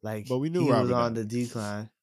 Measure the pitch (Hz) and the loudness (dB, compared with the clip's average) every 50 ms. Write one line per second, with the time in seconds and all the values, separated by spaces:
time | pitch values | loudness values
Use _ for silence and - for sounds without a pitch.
0 | - 107 110 107 104 123 127 127 139 160 165 180 165 143 123 113 120 123 123 123 | -6 -6 -6 -6 -4 -2 -2 -2 0 0 0 2 4 4 4 4 4 4 2 2
1 | 120 117 117 113 110 104 117 120 123 117 - 117 107 104 104 104 107 110 _ _ | 2 2 0 -2 -4 -2 -2 -2 -2 -2 -4 -6 -6 -6 -6 -8 -10 -12 _ _